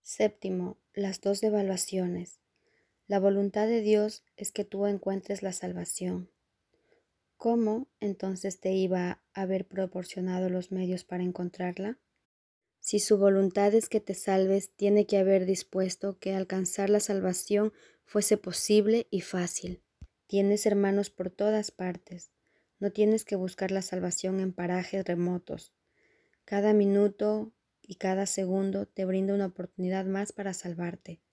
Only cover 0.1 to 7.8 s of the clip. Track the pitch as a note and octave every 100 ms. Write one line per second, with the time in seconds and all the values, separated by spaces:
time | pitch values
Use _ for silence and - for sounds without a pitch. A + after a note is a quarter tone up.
0.1 | - G#3+ - G3 F#3 F3+ - _ - G3
1.1 | F#3+ G3 G3+ A3 G#3 G3 F#3 - F#3+ F3+
2.1 | F3 F3+ - _ _ _ _ _ _ -
3.1 | G3+ G3 G3 G3+ G#3 A3 A#3 G#3 G#3+ G#3+
4.1 | - _ - - - G3+ G3 G3+ G3+ G3
5.1 | G3 - G3 F#3+ F3+ F3+ F3+ F3 - F3+
6.1 | F3+ F3+ _ _ _ _ _ _ _ _
7.1 | _ _ _ A#3 A#3 G#3+ A3